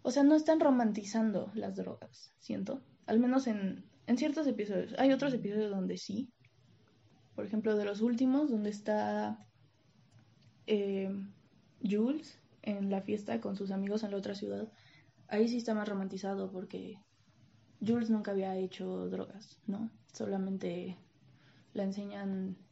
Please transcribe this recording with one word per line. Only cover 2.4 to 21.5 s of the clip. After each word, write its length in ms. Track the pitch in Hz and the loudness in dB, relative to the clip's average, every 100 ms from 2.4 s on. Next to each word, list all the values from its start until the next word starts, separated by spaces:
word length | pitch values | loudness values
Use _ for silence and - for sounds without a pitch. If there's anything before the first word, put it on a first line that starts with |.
| - 208 190 262 - _ - | -8 -6 -4 -6 -10 _ 2
Al 140 | 226 | 4
menos 280 | 247 269 262 | 4 2 2
en, 360 | 208 190 - - _ - | -2 -2 -4 -12 _ -2
en 120 | 233 | 2
ciertos 280 | 302 302 285 | 2 2 0
episodios. 480 | 214 202 185 - - | 0 -2 -2 -2 2
Hay 140 | 269 | 4
otros 220 | 262 285 | 4 2
episodios 360 | 240 202 208 214 | 0 -2 -2 -2
donde 280 | 196 185 185 | -2 -2 -4
sí. 320 | - 202 269 _ _ _ _ _ _ _ _ _ _ | -6 -6 -6 _ _ _ _ _ _ _ _ _ _
Por 100 | - | -10
ejemplo, 320 | 208 214 220 214 | -4 0 2 2
de 80 | |
los 160 | 202 202 | 2 2
últimos, 500 | 233 240 262 269 302 | 2 4 4 4 4
donde 200 | 220 208 | 2 0
está, 760 | 208 - 208 208 208 214 220 - _ _ _ _ _ _ - _ _ - _ - | -4 0 0 0 0 -2 -6 -12 _ _ _ _ _ _ -20 _ _ -20 _ 0
eh, 440 | 214 202 196 190 196 196 - _ _ _ _ | 0 2 -2 -2 -6 -10 -16 _ _ _ _
Jules 580 | 202 208 226 302 - - _ _ | 0 2 2 0 -6 -20 _ _
en 280 | - 202 196 | -6 -4 -2
la 120 | 196 | -2
fiesta 380 | 196 208 208 233 | -2 -4 -2 -4
con 160 | 202 196 | -4 -4
sus 140 | 196 | -4
amigos 320 | 196 196 208 | -2 -2 -2
en 100 | 214 | -2
la 40 | 202 | -4
otra 180 | 208 | -4
ciudad. 360 | 196 208 202 220 - - - _ _ - | -6 -6 -6 -8 -12 -20 -20 _ _ -4
Ahí 200 | 208 226 | 2 2
sí 100 | 240 | 2
está 160 | 233 | 0
más 140 | 214 208 | -2 -2
romantizado 640 | 196 190 190 196 196 190 | -4 -4 -4 -4 -4 -4
porque 480 | 185 190 185 190 214 _ _ _ _ - _ _ _ | -6 -8 -10 -10 -14 _ _ _ _ -20 _ _ _
Jules 260 | 202 240 220 | 0 2 2
nunca 200 | 214 208 | 0 2
había 260 | 196 190 190 | -2 0 -2
hecho 520 | 185 - 185 185 180 | -4 -4 -6 -4 -4
drogas, 520 | 190 - 196 220 - - | -6 -8 -12 -20 -12 -8
¿no? 240 | 196 226 - _ | -6 -6 -10 _
Solamente 840 | - 214 196 190 190 185 175 185 180 - _ - - - | -8 -2 -2 -2 -2 -4 -4 -6 -10 -16 _ -20 -20 -20